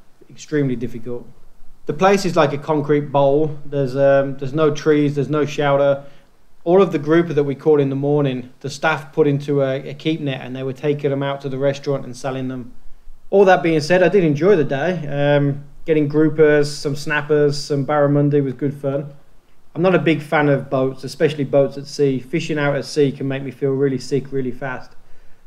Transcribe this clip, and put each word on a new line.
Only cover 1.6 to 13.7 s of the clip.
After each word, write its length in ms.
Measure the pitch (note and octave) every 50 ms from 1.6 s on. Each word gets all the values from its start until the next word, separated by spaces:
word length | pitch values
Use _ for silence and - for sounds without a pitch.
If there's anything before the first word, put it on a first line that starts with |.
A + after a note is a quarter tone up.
| - - - - -
The 80 | - D3
place 300 | D3 F#3 F#3+ G3+ F#3+ G3
is 100 | F3+ C#3+
like 180 | E3+ D#3 C#3+ D3
a 60 | C#3+
concrete 540 | - - D#3 D3+ C#3 D3+ D3+ D3 D3 B2 C3
bowl. 440 | C#3 C#3+ C#3 C#3 D3 D#3 D3+ C#3+ - -
There's, 300 | C#3+ C#3+ C#3+ C#3 B2+ B2+
um, 420 | C#3 C#3 C#3 C#3 C#3 C#3 C#3 C3+ -
there's 140 | C#3+ C3 C3
no 220 | D#3 D#3+ D3+ D3
trees, 400 | D3 - D#3 D3+ D3 D3+ C#3+ D3
there's 160 | C#3+ C3+ A#2+
no 160 | D3 D3+ C#3+
shelter. 560 | C#3 - - D3 C#3+ C#3+ C#3 C#3+ C#3 C#3 C#3 - - - - - _ _ _ - - - - -
All 180 | E3+ F3 G3 G3
of 80 | E3+ E3
the 60 | D#3
grouper 340 | C#3+ D3 D#3+ E3+ E3+ E3+ D3
that 120 | C#3+ D3
we 100 | C#3 C3+
caught 260 | C3+ - D#3 D3+ D3
in 80 | C#3 C3+
the 80 | C3+
morning, 560 | C3+ C#3 C#3+ D3 D3 C#3+ C3+ B2+ B2+ B2 - - -
the 80 | - C#3
staff 420 | C#3+ - - D#3+ D#3 C#3+ D3 - -
put 120 | D#3+ D#3
into 360 | D3 C#3+ C#3+ C#3+ - C#3+ C#3+ C#3
a, 280 | C3+ C3 C#3 C#3+ -
a 40 | D3
keep 260 | - - D#3+ D#3+ D#3+
net 220 | D3+ C#3+ C3 C3 B2+
and 120 | B2 B2+
they 80 | C3 C3
were 120 | C3+ C3
taking 340 | - - D3+ D3 D3 D3 C#3+
them 140 | C#3 C#3 C#3+
out 180 | C#3 C#3 C#3 -
to 60 | C#3
the 80 | B2+
restaurant 480 | C3 C#3 C#3+ C3+ C#3 - D3 C#3 C3+ -
and 100 | B2+ B2
selling 340 | - - C3+ C3 C3 C3 B2+
them. 260 | C3 B2+ A#2 A#2+ - - - - - - - - - - - -
All 160 | - G3 G3+
that 160 | F#3 F#3 F3+ -
being 180 | E3+